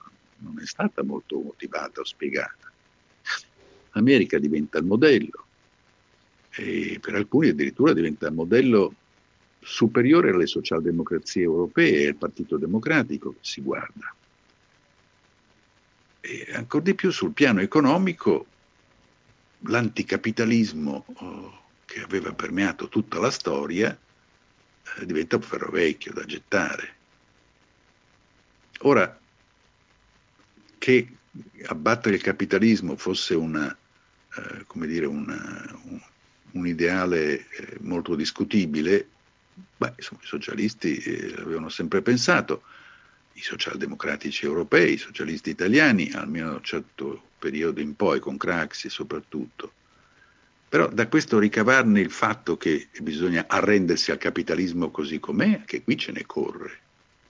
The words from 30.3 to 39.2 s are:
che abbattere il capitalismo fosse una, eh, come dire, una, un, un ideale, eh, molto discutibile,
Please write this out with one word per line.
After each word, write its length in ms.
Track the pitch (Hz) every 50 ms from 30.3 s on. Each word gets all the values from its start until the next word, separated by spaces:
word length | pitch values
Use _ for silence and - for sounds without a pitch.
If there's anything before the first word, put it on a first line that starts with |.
| _ _ _ _ _ _ _ _ _ _ - 135
che 180 | 127 120 120 - - - _ _ - - - - - - -
abbattere 500 | - - 78 76 113 117 117 - 113 98
il 60 | 90
capitalismo 720 | - 98 95 - 98 92 98 95 107 113 110 95 95 80 69
fosse 380 | - - 92 92 90 - - 92
una, 360 | 80 80 80 78 76 73 69
eh, 920 | 69 - _ _ _ _ _ _ _ _ _ _ - - - - - - - -
come 200 | - - 80 76
dire, 180 | 82 85 78
una, 720 | 69 73 73 71 - 73 78 - - - - - - - - -
un, 160 | 87 87 - - - _ _ _ _ _ _ _ -
un 140 | - 90 87
ideale, 840 | 87 85 80 85 85 90 92 92 90 87 80 76 76 71 - - -
eh, 280 | - - - - - -
molto 340 | - 85 87 85 - - 85
discutibile, 920 | 78 - - - - 98 - - 104 90 78 73 76 76 87 101 101 - - _ _